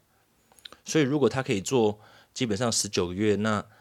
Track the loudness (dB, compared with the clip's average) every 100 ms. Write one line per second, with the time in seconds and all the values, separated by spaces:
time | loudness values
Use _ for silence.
0 | _ _ _ _ _ _ -20 -18 -4 0
1 | 2 2 2 2 -2 -2 0 2 2 0
2 | -10 -20 _ -6 -4 -2 -2 -2 -2 -2
3 | -2 0 0 2 0 -2 -6 -16